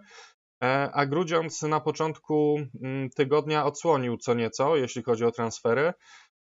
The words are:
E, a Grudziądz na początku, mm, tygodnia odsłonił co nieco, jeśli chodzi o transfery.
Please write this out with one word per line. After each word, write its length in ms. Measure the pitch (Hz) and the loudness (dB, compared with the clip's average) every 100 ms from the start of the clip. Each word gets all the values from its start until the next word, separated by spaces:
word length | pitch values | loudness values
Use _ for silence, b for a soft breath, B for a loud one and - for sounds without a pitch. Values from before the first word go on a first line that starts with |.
| B B B _ _ - | B B B _ _ -4
E, 280 | 123 135 139 | 0 0 0
a 140 | 139 139 | 0 0
Grudziądz 560 | 139 160 165 160 - | 0 0 -2 -2 -4
na 180 | 151 156 | -2 -2
początku, 800 | 151 143 160 147 - 151 151 147 143 101 | -2 -2 -2 -4 -2 2 2 0 -4 -10
mm, 280 | 131 135 131 | -6 -6 -4
tygodnia 560 | - 135 151 147 151 143 | -2 2 2 2 0 0
odsłonił 500 | - 170 143 123 113 | 0 2 2 0 -2
co 180 | - | 0
nieco, 420 | 120 110 - 139 160 | 0 0 0 2 2
jeśli 260 | 123 123 | 0 -2
chodzi 220 | 117 113 | -2 2
o 80 | 117 | 2
transfery. 600 | 113 113 - 117 120 160 - b b b _ | 0 -4 -2 0 2 0 -2 b b b _